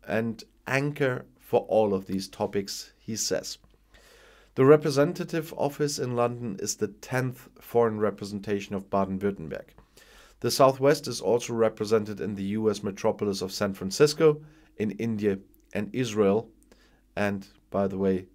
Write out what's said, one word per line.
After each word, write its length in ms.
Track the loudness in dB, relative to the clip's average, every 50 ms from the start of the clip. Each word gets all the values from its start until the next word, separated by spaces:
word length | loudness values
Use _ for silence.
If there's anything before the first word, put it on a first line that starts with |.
| -6
and 380 | -2 -2 -2 -2 -2 -6 -8 -14 _ _ _ _
anchor 600 | -2 -2 0 0 -2 -2 -2 -2 -2 -2 -4 -8 -14 _ _
for 220 | _ 0 0 0 2 4
all 260 | 2 2 4 4 2
of 120 | -2 -2
these 220 | -4 -6 -6 -6 -8
topics," 640 | -6 -4 -4 -2 -2 -4 -4 -4 -10 -12 -12 -16 _ _
he 160 | _ -10 -6
says. 440 | -6 -4 -2 -4 -4 -6 -8 -14 -14 _ _ _ _ _ _ _ -20 _ -20 -20 _ -20 -20 -20 _ _ _ _
The 80 | 4 8
representative 920 | 8 8 8 8 2 2 2 2 2 0 -6 -8 -4 -4 -6 -6 -6 -6
office 440 | -2 -2 -2 -2 -2 -4 -4 -2 -4
in 160 | -4 -4 0
London 400 | 0 0 0 -2 -4 -8 -8 -6 -6
is 160 | -6 -8 -4
the 140 | -4 -4 -6
tenth 600 | -6 -12 -12 -4 -4 -2 -2 -2 -6 -10 -18 -20 _ -20
foreign 400 | -20 0 2 4 4 4 2 0
representation 760 | -2 -2 -2 -4 -10 -8 -8 -8 -4 -2 -4 -4 -4 -4 -8
of 160 | -8 -6 _
Baden-Württemberg. 840 | 0 0 0 0 -2 -2 -2 -4 -4 -4 -10 -10 -10 -12 -12 _ _ -20 -20 _ _ -20 -20 _ -20 -20 -20 -20 _ _
The 100 | -4 -2
Southwest 580 | 4 6 6 4 6 4 4 2 2 2 0 -8
is 140 | -8 -4 0
also 320 | 0 0 0 0 -2 0
represented 680 | 2 2 2 2 -2 -2 2 2 2 2 0 -6 -6
in 140 | -6 -6 -4
the 80 | -4 -4 -2 -2 2
U 100 | 2 2
S 140 | 0 0 -4
metropolis 580 | -6 -6 -2 -2 -2 0 0 -2 -2 -2 -2
of 100 | -4 -6
San 220 | -4 -2 -2 -2 -2
Francisco, 680 | -4 -6 -6 2 4 4 4 4 4 4 4 4 4 -6 -20 -20 -20 _ _ _
in 140 | -6 -4 -4
India 480 | -4 -4 -4 -4 -2 0 0 0 0 -2 -6 _ _ _ _ _ -8
and 160 | -8 -8 -6 -4
Israel, 560 | -4 -4 -2 2 2 4 4 4 2 0 -4 _ _ _ _ -20 _ _ _ _ _ _ _ _
and, 320 | -2 -2 0 -2 -4 -8 -14 _ _ _ _
by 180 | -2 -2 0 0
the 80 | 0
way 300 | 0 2 2 2 0 -2 -8